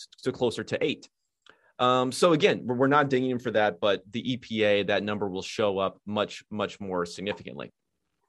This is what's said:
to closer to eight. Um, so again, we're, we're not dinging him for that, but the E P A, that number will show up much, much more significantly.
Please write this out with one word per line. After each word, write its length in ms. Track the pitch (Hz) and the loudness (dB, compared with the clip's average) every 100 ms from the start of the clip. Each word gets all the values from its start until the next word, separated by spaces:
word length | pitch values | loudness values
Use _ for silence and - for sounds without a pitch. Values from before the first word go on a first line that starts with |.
| - - | -20 -8
to 100 | 131 | -6
closer 320 | 123 123 110 107 | -2 -2 -2 -6
to 180 | - | -2
eight. 240 | 156 110 - _ _ _ _ _ _ - | -2 -4 -10 _ _ _ _ _ _ 0
Um, 320 | 127 127 127 | 2 4 2
so 220 | 123 180 | 2 4
again, 300 | 156 190 107 101 | 6 4 2 -2
we're, 100 | 123 | 2
we're 120 | 135 | 4
not 220 | 147 139 | 4 4
dinging 220 | 127 127 | 0 0
him 80 | 123 | -2
for 120 | 123 | 0
that, 280 | 107 104 92 | 2 2 2
but 240 | 104 95 104 | 0 0 -2
the 220 | 120 123 | -8 -4
E 20 | 120 | -6
P 300 | - 110 104 | -4 0 2
A, 180 | 101 | 2
that 200 | 98 101 | 2 0
number 260 | 104 104 101 | 0 -2 -4
will 120 | 92 | -4
show 360 | 90 - 107 95 | -6 -2 0 2
up 200 | 95 - - | -2 -4 -6
much, 380 | 104 101 - - | -2 -2 -4 -10
much 300 | 104 98 - | -6 -6 -6
more 240 | 98 90 87 | -6 -4 -4
significantly. 680 | - 98 98 - 69 60 _ _ _ _ _ | -6 -8 -8 -10 -14 -14 _ _ _ _ _